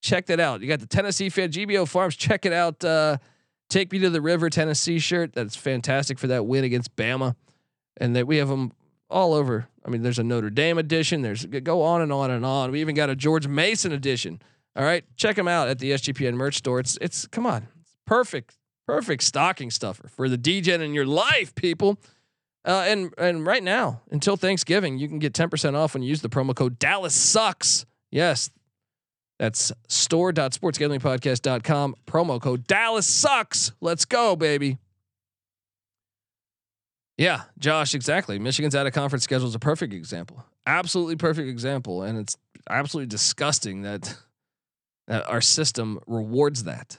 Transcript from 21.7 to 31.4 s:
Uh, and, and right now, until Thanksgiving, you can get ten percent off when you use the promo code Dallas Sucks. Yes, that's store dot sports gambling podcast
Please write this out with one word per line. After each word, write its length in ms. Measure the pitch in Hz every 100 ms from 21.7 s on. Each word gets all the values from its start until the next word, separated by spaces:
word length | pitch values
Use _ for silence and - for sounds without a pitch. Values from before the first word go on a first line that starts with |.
| 165 202 202 - _ _ _ _ _
Uh, 200 | - 185 185
and, 260 | 208 180 -
and 260 | 180 170
right 180 | 160 240
now, 400 | 185 214 208 117 _
until 240 | 151 - 196
Thanksgiving, 600 | 185 190 - 180 185 131
you 120 | 147
can 100 | 156
get 160 | 151
ten 160 | 117 170
percent 240 | 160 151
off 200 | 139 156
when 100 | -
you 40 | 127
use 140 | 147
the 60 | -
promo 260 | 131 135
code 240 | 127 127 120
Dallas 360 | 139 196 180
Sucks. 720 | - - 214 - - - - - _ _
Yes, 380 | - 165 131 - _ _ _ _ _ _ _ _ _
that's 340 | 113 107 - - _
store 460 | - - 165 180
dot 200 | 160 135
sports 260 | 120 175 143
gambling 220 | 147 143
podcast 420 | 139 131 135 123